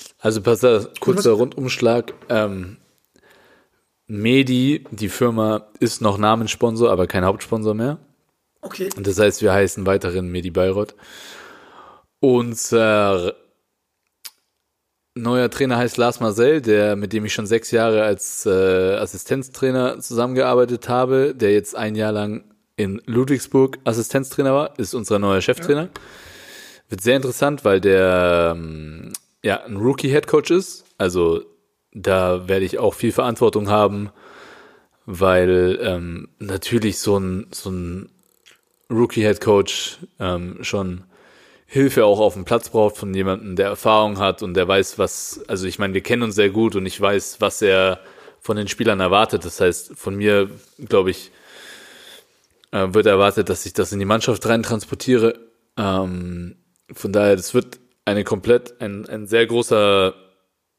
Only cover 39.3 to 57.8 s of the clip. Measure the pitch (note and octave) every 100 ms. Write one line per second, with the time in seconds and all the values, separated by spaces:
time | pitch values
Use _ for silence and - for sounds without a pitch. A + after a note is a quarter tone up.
39.3 | G2+ - G2+ F#2+ - - - - - F#2
40.3 | F2+ F2 - - G#2 F#2+ F2+ - _ _
41.3 | _ _ _ _ C3+ C#3 C3 G#2+ G2+ G#2+
42.3 | F#2+ F2 A#2 - A2+ G#2 - G2+ F#2+ F#2+
43.3 | F#2+ G2+ F#2 G2 G2+ A2+ A2 G#2+ G2 G2
44.3 | F2+ G2+ F2 F2 G2 F#2+ - F#2 - -
45.3 | - - G2+ F#2 F2+ G2+ F#2+ - A#2+ A#2
46.3 | G2+ G2+ G#2 A2+ G2 F#2 - G2+ G2+ -
47.3 | - G2+ - G2+ F#2+ F#2+ F#2 - - -
48.3 | _ - G#2+ G2+ - A2+ G2 F#2 F#2+ A2
49.3 | - F2 - F#2 E2+ - - - G2 G#2
50.3 | G2+ G2 A2 _ - A2 G#2+ F#2 F#2 -
51.3 | _ - - - - - - - - _
52.3 | _ _ _ _ G#2 F#2+ G#2 G#2 G2 G2+
53.3 | G#2 G2 F#2 G2 - F#2+ G2+ G2 A2 A#2+
54.3 | G#2 A2 A#2 A2+ A2+ - G#2 - B2 A2+
55.3 | - - _ _ - G2+ F#2+ F#2 F2+ F2
56.3 | F2 F2 - _ _ _ - G2+ G2+ G#2
57.3 | G2 - B2 - -